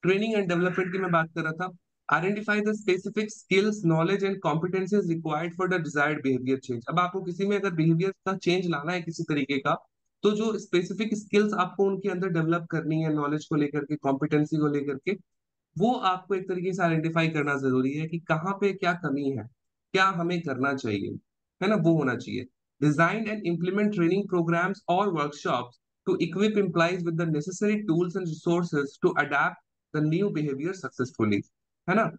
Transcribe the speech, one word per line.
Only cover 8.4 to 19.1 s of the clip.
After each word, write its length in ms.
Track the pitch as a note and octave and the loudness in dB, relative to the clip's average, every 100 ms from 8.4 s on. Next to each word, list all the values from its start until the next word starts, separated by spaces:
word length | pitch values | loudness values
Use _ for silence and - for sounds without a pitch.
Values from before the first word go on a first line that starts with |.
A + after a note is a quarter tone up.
| F#3+ F3+ F3 | 0 0 0
लाना 260 | D#3 D3 | -4 -2
है 100 | F3+ | -4
किसी 200 | E3 D#3+ | -4 -8
तरीके 360 | E3 D3 C3+ C#3+ | -4 -2 0 -2
का, 280 | D3 E3 _ _ _ _ | 0 -4 _ _ _ _
तो 80 | G#3 | 0
जो 280 | G#3 A3 G#3+ | 2 -2 -2
specific 560 | - F3 E3+ F#3+ A3 | -2 -2 0 -4 -2
skills 400 | G#3 - G3+ G#3 | -4 0 2 2
आपको 300 | G3+ F3+ - | 2 -2 2
उनके 240 | G3 F#3+ G3 | 0 0 -2
अंदर 200 | F3+ F#3+ | -2 -2
develop 380 | E3 D#3+ E3+ E3 | 0 2 0 -2
करनी 320 | D#3+ C#3 D#3+ | -6 -2 0
है, 120 | D#3+ | 0
knowledge 320 | D3+ C#3+ D3+ - | 0 0 -4 -2
को 100 | D#3 | -2
लेकर 280 | D3 D3 | 0 -2
के, 120 | C#3+ D3+ | -4 -4
competency 600 | C#3 C3+ D3+ D#3 D3+ D#3+ | -2 0 0 0 0 0
को 100 | D3+ | 0
लेकर 280 | C#3+ C#3 | 0 -4
के, 180 | C3+ - G3+ _ _ _ _ _ - | -6 -4 -6 _ _ _ _ _ 0
वो 160 | G#3+ | 0
आपको 400 | B3+ F#3+ F#3 - | 2 0 -2 -2
एक 140 | G3 F#3 | -4 -2
तरीके 240 | F3+ F3+ | -4 -2
से 100 | F#3 | 0
identify 460 | F3 D#3+ D#3+ E3 D#3+ | 2 2 2 2 2
करना 260 | D#3+ D3 | 2 0
जरूरी 380 | C#3 C3+ B2+ C3 | 0 2 2 2
है 140 | D3 D#3+ | 0 -4
कि 120 | E3+ | -6
कहाँ 340 | - D#3 F3 G3 | -2 -2 -2 0
पे 120 | G3+ | 0
क्या 200 | F#3 F3+ | 0 0
कमी 380 | F3 D#3+ | 0 -2